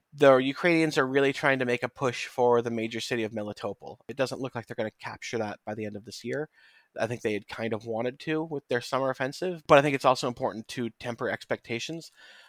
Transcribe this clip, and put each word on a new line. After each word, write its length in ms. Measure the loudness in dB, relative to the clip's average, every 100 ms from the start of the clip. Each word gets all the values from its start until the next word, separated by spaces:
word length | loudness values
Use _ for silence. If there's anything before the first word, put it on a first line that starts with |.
| _
The 240 | 6 8 8
Ukrainians 640 | 4 0 2 4 4 2
are 80 | 2
really 260 | 4 2
trying 260 | 2 2 2
to 40 |
make 180 | 0 0
a 60 | -2
push 380 | -2 -2 -2 -8
for 340 | 2 4 4
the 100 | 2
major 300 | -2 -4 -6
city 240 | -4 -2
of 80 | -2
Melitopol. 640 | -4 -8 -6 -8 -8 -14 -16 -14
It 80 | -4
doesn't 240 | -4 -2
look 120 | -6
like 120 | -8 -10
they're 100 | -6
gonna 140 | -6 -6
capture 380 | -14 -12 -6 -4
that 200 | -4 -6
by 100 | -10
the 120 | -8 -8
end 100 | -10
of 80 |
this 180 | -14 -12
year. 280 | -8 -6 -8 _ -20 _ _ -4
I 60 | -4
think 160 | -2
they 100 | -2
had 160 | -4 -6
kind 240 | -6 -4
of 140 | -4 -4
wanted 340 | -4 -4 -6
to 220 | -4 -4
with 240 | -4 -8 -4
their 140 | -4
summer 260 | -2 0 0
offensive, 540 | 0 -4 -4 -6 -6 6
but 120 | 6
I 40 |
think 120 | 6
it's 100 | 2
also 240 | 4 4 0
important 400 | -2 -4 -6 -10
to 220 | -6 -6 -6
temper 300 | -10 -4 -4
expectations. 840 | -4 -4 -6 -4 -8 -6 -10 -12 _ -20 -20